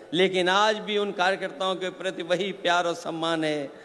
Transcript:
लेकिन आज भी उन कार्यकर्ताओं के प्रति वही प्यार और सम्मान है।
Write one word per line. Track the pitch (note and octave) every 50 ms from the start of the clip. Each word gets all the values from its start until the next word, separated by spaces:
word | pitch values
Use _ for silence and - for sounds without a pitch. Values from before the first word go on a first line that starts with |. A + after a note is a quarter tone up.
| - - -
लेकिन | F3 F#3+ F#3 F#3 F#3 F3+ F3+
आज | F#3 G3+ G#3+ A3 A3 G#3
भी | F3+ F#3 G#3 G3+
उन | G3+ G3+ F#3+
कार्यकर्ताओं | - F3 F#3 G3 F#3 F#3 F3+ D#3 - F#3+ F#3+ F#3+
के | E3+ F#3 F#3 F3
प्रति | - F3 F#3+ E3+ F3 F3
वही | E3 F3+ E3 G3+ G3 F#3
प्यार | F#3+ - F3 F3 F3 F3
और | E3+ E3
सम्मान | E3 - D#3 E3 E3 D#3+ E3 E3 D#3+ D#3
है। | D#3 D3+ D3+ C#3 C3+ - - -